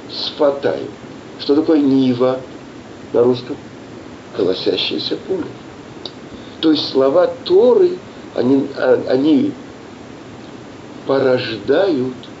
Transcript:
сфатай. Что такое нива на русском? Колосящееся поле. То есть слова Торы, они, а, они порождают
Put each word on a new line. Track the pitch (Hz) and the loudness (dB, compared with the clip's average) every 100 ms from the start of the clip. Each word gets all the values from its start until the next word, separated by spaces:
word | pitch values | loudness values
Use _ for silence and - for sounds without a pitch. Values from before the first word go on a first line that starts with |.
| - | -14
сфатай. | - - - 147 139 123 71 65 - - - - - | -10 -8 0 0 2 -2 -2 -6 -12 -16 -16 -16 -10
Что | - | 2
такое | 143 160 156 | 2 4 4
нива | 139 135 127 120 127 127 - - - - - - - | 6 4 4 2 2 0 -6 -18 -18 -18 -18 -18 -2
на | 113 | 4
русском? | 123 123 - 139 - - - - - - - - | 4 2 -2 -12 -12 -18 -18 -18 -18 -18 -12 -2
Колосящееся | 90 92 - 90 - - - - - | -2 0 0 0 -2 -4 -4 -6 -4
поле. | 190 127 120 - - - - - - - - - - | -4 -4 -10 -16 -18 -18 -16 -16 -16 -18 -16 -16 -2
То | 160 | 2
есть | 147 - | 2 2
слова | 131 135 165 175 - | 2 4 4 2 0
Торы, | - 185 247 220 180 180 - - - | 2 6 8 6 4 2 -12 -18 -10
они, | - 120 139 - - | -2 2 2 2 0
а, | 127 127 - | 4 4 4
они | 131 151 139 101 - - - - - - - - - - - - - - - - | 2 4 4 2 -4 -14 -18 -18 -18 -18 -18 -18 -18 -18 -18 -18 -18 -18 -12 0
порождают | 135 135 127 110 110 101 147 202 143 127 127 - - | 2 4 2 0 -6 0 2 4 2 -2 -6 -14 -18